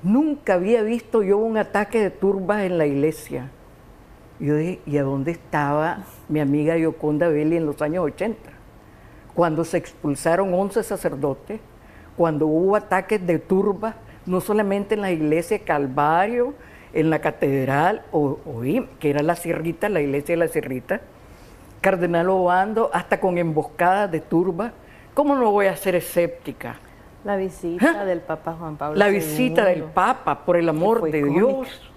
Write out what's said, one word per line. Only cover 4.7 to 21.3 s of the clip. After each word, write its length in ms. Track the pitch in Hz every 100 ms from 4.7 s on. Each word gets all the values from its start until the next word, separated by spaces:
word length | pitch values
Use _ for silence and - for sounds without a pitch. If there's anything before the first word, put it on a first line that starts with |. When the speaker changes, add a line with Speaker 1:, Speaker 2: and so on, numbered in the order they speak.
| 185
Speaker 1:
"¿Y 140 | - 143
a 40 |
dónde 260 | 139 139 135
estaba 760 | 170 - 156 143 147 160 185 190 - -
mi 120 | 151
amiga 360 | 139 147 151 165
Yoconda 520 | 160 156 151 151 175
Belli 280 | 151 151 170
en 100 | 156
los 140 | 143
años 220 | 151 175
ochenta? 460 | 156 - 208 220 - - - - - - - - -
Cuando 300 | - 170 156
se 140 | 165 180
expulsaron 760 | - - 156 139 170 170 196
once 280 | 180 196 226
sacerdotes, 760 | - 202 165 135 143 135 - 214 - - - - - -
cuando 300 | 165 151 156
hubo 300 | 156 190 208
ataques 500 | 202 190 190 214 180
de 120 | 160
turbas, 560 | - 190 202 202 220 - - - -
no 140 | 180
solamente 540 | 196 208 202 202 196
en 80 | 208
la 80 | 196
iglesia 480 | 170 151 160 170 208
Calvario, 960 | - 147 139 135 147 165 202 240 240 285 - - -
en 160 | - 160
la 80 | 151
catedral, 840 | 151 - 143 139 131 139 175 220 -
o, 260 | 165 143 147 160
o, 160 | 117 123 226 - -
que 100 | 151
era 120 | 147
la 120 | 151
Sierrita, 540 | 170 165 165 165 156 214
la 120 | 185
iglesia 340 | 143 139 143
de 40 | 170
la 100 | 131
Sierrita, 520 | 151 131 131 - 196 - - -